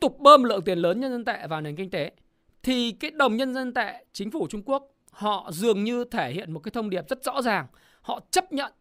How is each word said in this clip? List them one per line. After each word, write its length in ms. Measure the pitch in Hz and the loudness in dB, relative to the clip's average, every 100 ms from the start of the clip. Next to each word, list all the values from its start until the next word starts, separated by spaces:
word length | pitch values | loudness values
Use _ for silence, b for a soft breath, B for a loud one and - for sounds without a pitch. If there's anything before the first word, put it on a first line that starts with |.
tục 180 | 294 - | -2 6
bơm 240 | 285 294 | 10 10
lượng 180 | 240 202 | 8 0
tiền 160 | 175 175 | 0 0
lớn 220 | 170 214 | 2 0
nhân 100 | 262 | -2
dân 140 | 240 | -4
tệ 220 | 226 202 147 | -4 -6 -6
vào 140 | 160 | -6
nền 160 | 151 151 | -6 -8
kinh 140 | 190 | -6
tế 220 | 170 151 - _ _ _ _ | -4 -6 -8 _ _ _ _
thì 300 | - 254 233 | -2 0 0
cái 180 | 190 302 | -4 -6
đồng 260 | 311 262 220 | 2 2 2
nhân 180 | 269 | -2
dân 200 | 254 254 | -2 -4
tệ, 300 | 240 202 - - | -2 -4 -6 -14
chính 180 | - 214 | -10 -6
phủ 160 | 320 - | -4 -6
Trung 120 | 208 | -6
Quốc 300 | 196 269 277 _ _ | -4 -4 -4 _ _
họ 400 | - 208 202 - | -6 -4 -4 -4
dường 320 | 160 226 196 | -2 0 2
như 200 | 214 240 | 0 -2
thể 280 | 240 233 131 | -4 -4 -4
hiện 200 | 156 180 | -4 -8
một 80 | 156 | -10
cái 120 | 214 | -8
thông 180 | 233 208 | -6 -4
điệp 180 | 180 156 | -4 -6
rất 160 | 247 | -6
rõ 180 | - 277 | -4 -2
ràng. 240 | 240 190 127 b b b | 0 0 -4 b b b
Họ 200 | - 240 - | -10 -10 -2
chấp 220 | 370 370 | -2 -2
nhận 200 | 277 269 _ | -4 -6 _